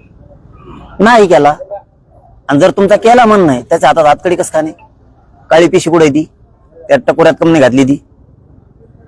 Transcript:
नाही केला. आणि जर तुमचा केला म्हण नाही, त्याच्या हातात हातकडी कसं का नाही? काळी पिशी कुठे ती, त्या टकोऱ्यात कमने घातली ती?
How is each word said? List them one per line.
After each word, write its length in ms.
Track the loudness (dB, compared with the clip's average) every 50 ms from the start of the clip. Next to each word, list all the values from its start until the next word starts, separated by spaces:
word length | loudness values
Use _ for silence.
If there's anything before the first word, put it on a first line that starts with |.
| _ _ _ _ -20 -20 -20 -20 -20 -20 -20 -20 -20 -20 -20 -20 -20 -16 -6 -2
नाही 260 | 0 2 2 2 2
केला. 280 | 2 0 2 2 0 -2 -4 -8 -16 -16 -18 -18 _ _ _ _ _ _ _ _ _ _ _ _ -4
आणि 120 | -2 0
जर 100 | 0 0
तुमचा 260 | 0 0 0 0 0
केला 280 | 0 2 2 2 4 4
म्हण 160 | 2 2 2
नाही, 220 | 2 0 -2 -4
त्याच्या 260 | -4 -4 -4 0 0 0
हातात 160 | 0 2 2
हातकडी 320 | 0 0 0 -2 -4 -4
कसं 160 | -4 -4 -4
का 80 | -6 -6
नाही? 140 | -6 -6 -10 -16 -20 _ _ _ _ _ _ _ _ _ _ _ _ -4
काळी 180 | -2 -2 0 -2
पिशी 220 | -2 -4 -2 -2
कुठे 180 | 0 0 0 0
ती, 200 | 0 -2 -6 -6 _ _ _ _ _ _ _ _ _ -20 -4 -2
त्या 80 | -2 -2 0
टकोऱ्यात 280 | -2 -2 0 0 0 0 0
कमने 200 | 0 0 2 2
घातली 240 | 2 2 2 0 0
ती? 200 | -2 -2 -6 -8 _ _ _ _ _ _ _ _ _ _ _ _ _ _ _ -20 -20 -20 _ _